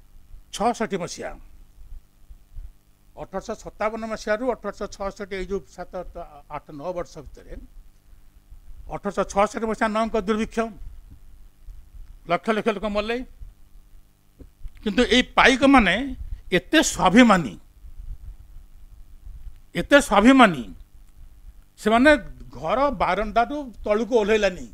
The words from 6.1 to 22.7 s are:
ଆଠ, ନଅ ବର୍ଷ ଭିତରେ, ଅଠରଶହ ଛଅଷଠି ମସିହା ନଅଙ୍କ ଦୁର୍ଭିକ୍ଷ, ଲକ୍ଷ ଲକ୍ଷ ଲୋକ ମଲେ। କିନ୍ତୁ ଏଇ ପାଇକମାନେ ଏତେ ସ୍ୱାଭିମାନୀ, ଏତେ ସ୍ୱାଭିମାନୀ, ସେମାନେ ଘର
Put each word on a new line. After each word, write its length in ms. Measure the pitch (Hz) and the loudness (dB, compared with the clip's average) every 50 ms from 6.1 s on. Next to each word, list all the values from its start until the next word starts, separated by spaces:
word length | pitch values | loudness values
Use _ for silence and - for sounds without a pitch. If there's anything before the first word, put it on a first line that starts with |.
| - 170 165 156 151 143 143 - | -14 -16 -16 -16 -18 -20 -16 -14
ଆଠ, 160 | 151 143 - - 151 | -14 -14 -14 -14 -16
ନଅ 160 | 143 143 180 180 | -12 -10 -8 -8
ବର୍ଷ 200 | 175 156 - - 160 131 | -8 -10 -10 -14 -18 -18
ଭିତରେ, 280 | 117 - - 90 - - - - - - - - - - _ _ _ - - - - - - _ - - - - - - - - - | -18 -20 -20 -18 -18 -16 -16 -16 -18 -20 -20 -20 -20 -20 _ _ _ -20 -20 -20 -20 -20 -20 _ -20 -20 -20 -18 -18 -18 -16 -14 -12
ଅଠରଶହ 340 | 151 160 - 202 185 208 190 - | -12 -10 -8 -6 -4 -4 -4 -2
ଛଅଷଠି 360 | - 196 208 202 - 233 226 220 | 0 0 0 0 -2 -4 -6 -6
ମସିହା 180 | 214 - 240 | -2 -2 -2
ନଅଙ୍କ 280 | 220 208 214 226 220 214 220 190 | -2 0 -2 -2 -2 -2 -2 -2
ଦୁର୍ଭିକ୍ଷ, 340 | 202 214 214 220 - - 226 226 226 196 - - - - - - - - - - - - - - - _ _ - - - - - - - - - - - - - | -2 -2 -2 -4 -4 -4 -4 -6 -6 -8 -12 -16 -16 -16 -18 -20 -20 -20 -20 -20 -20 -20 -20 -20 -20 _ _ -18 -18 -18 -18 -18 -18 -18 -18 -18 -18 -20 -14 -6
ଲକ୍ଷ 200 | - 175 175 - 226 | -4 -4 -2 -2 -2
ଲକ୍ଷ 200 | 220 208 - 226 208 | -2 -2 -2 -2 -4
ଲୋକ 100 | 196 202 214 | -4 -4 -6
ମଲେ। 280 | 202 208 208 220 233 247 262 - - - - - - - - - - - - - - - - _ _ _ _ _ _ - - - _ _ - - - - | -4 -4 -4 -4 -6 -6 -8 -12 -16 -18 -18 -18 -18 -20 -20 -20 -20 -20 -20 -20 -20 -20 -20 _ _ _ _ _ _ -20 -20 -20 _ _ -14 -14 -12 -8
କିନ୍ତୁ 220 | - 220 190 208 247 | -6 -2 0 2 2
ଏଇ 160 | 190 214 254 247 - - | 4 4 2 2 2 4
ପାଇକମାନେ 580 | - 160 226 262 240 285 269 277 262 208 180 175 220 277 269 262 - - - - - - - | 4 6 6 6 4 6 6 6 6 6 4 2 -2 -2 -6 -8 -10 -10 -10 -10 -12 -4 -2
ଏତେ 280 | 190 175 - - - 311 | -2 -2 0 2 2 2
ସ୍ୱାଭିମାନୀ, 720 | 294 - - - 170 185 175 240 254 233 196 180 156 107 85 - - - - - - - - - - - - - - - - - - - - - - - - - - - - - - - - - - - - - - - - - - - - | 2 2 0 0 2 4 6 8 8 8 6 4 2 -2 -8 -12 -18 -20 -20 -20 -20 -18 -16 -14 -12 -12 -12 -14 -14 -16 -18 -18 -20 -20 -20 -20 -20 -20 -20 -20 -20 -20 -20 -20 -20 -20 -20 -20 -18 -18 -16 -16 -16 -18 -18 -20 -18 -10 -8
ଏତେ 220 | 170 165 - 285 285 | -8 2 6 6 6
ସ୍ୱାଭିମାନୀ, 640 | - - 208 202 202 247 269 262 247 208 165 131 113 92 - - - _ - - - - - - - - - - - - - - - - _ | 6 4 4 6 8 8 8 8 8 6 4 0 -8 -10 -14 -18 -20 _ -20 -20 -20 -20 -20 -20 -20 -20 -20 -20 -20 -20 -20 -20 -20 -20 _
ସେମାନେ 340 | - - 208 220 240 262 311 294 254 175 147 - - - - | -6 0 2 4 6 6 6 6 4 2 -6 -16 -16 -18 -18
ଘର 300 | - 143 147 160 | -14 -10 -4 -2